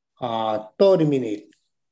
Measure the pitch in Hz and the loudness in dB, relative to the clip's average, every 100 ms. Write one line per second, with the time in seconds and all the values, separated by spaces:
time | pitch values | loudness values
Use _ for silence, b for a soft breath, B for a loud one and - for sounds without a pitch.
0 | _ _ 123 113 110 107 - - 196 185 | _ _ -6 -4 -2 -4 -6 2 4 4
1 | 151 139 120 104 - _ _ _ _ | 2 0 -4 -8 -12 _ _ _ _